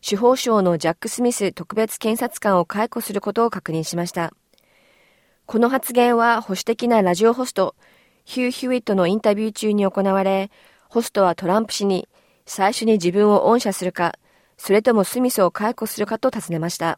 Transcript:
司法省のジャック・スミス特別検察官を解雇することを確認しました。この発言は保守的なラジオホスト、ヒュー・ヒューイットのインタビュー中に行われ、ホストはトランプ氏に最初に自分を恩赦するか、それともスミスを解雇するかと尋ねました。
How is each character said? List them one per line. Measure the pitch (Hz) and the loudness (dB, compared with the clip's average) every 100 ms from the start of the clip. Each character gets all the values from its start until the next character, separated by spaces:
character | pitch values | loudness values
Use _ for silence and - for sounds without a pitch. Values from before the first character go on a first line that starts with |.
司 | - 202 | -4 2
法 | 240 262 | 2 2
省 | 254 220 | 2 2
の | 185 165 | 2 2
ジ | 165 | 0
ャ | |
ッ | 170 | -2
ク・ | 226 | -8
ス | - | -2
ミ | 240 | -2
ス | 240 196 | 0 -4
特 | - 180 214 | -4 -8 -4
別 | 220 - | -4 -4
検 | 220 226 | -4 -2
察 | 240 - | -4 -4
官 | 214 185 | 0 2
を | 170 | 0
解 | 202 233 | -2 -4
雇 | 240 | -4
す | - | -6
る | 202 | -6
こ | 208 | -4
と | 202 233 | 0 0
を | |
確 | 202 - | -2 -6
認 | 160 | -6
し | 160 170 | -4 -4
ま | 175 | -4
し | |
た。 | - 165 _ _ _ _ _ _ _ _ _ _ _ - | -4 -6 _ _ _ _ _ _ _ _ _ _ _ -4
こ | 220 | 0
の | 240 | 2
発 | 269 - | 2 0
言 | 240 240 233 | 2 4 4
は | 233 233 | 2 2
保 | 226 | -2
守 | 185 | -6
的 | - 226 240 | -4 -2 2
な | 226 | 4
ラ | 190 | 4
ジ | 175 226 | 4 2
オ | |
ホ | 240 254 | 2 -4
ス | |
ト、 | - 185 - _ _ _ _ _ | -2 -2 -4 _ _ _ _ _
ヒ | 254 | -4
ュ | 247 | -4
ー・ | |
ヒ | 240 254 | -4 -2
ュ | |
ー | |
イ | 254 | -2
ッ | |
ト | - 196 | 0 0
の | 170 | 2
イ | 214 | 2
ン | |
タ | 214 208 | 0 0
ビ | 220 | -2
ュ | |
ー | |
中 | 214 214 | -4 -2
に | 208 196 | 0 0
行 | 190 | 0
わ | 196 196 | 0 0
れ、 | 190 190 196 _ _ _ _ | 0 0 -4 _ _ _ _
ホ | 233 | -4
ス | 233 | -2
ト | - | 2
は | 185 170 | 2 2
ト | 180 | 0
ラ | 202 | 0
ン | 220 | 0
プ | |
氏 | - 196 | -4 -2
に | 185 - _ _ _ - | -2 -4 _ _ _ -16
最 | - 196 | 0 0
初 | - 226 | 0 2
に | |
自 | 220 170 | 2 2
分 | 185 208 | 2 4
を | 208 - | 4 4
恩 | 233 | 2
赦 | 233 | 0
す | 190 185 | -4 -6
る | |
か、 | - 170 - _ _ _ _ | -2 -4 -4 _ _ _ _
そ | - | 2
れ | 202 | 2
と | 220 226 | 4 2
も | |
ス | 185 247 | 2 0
ミ | 254 | -2
ス | 240 | 2
を | 180 | 0
解 | - 214 247 | 0 -4 -4
雇 | 220 | -8
す | - | -6
る | 202 | -6
か | 220 | -2
と | 262 | -2
尋 | 233 - | -4 -6
ね | 170 | -6
ま | 165 | -4
し | - | -4
た。 | 165 | -4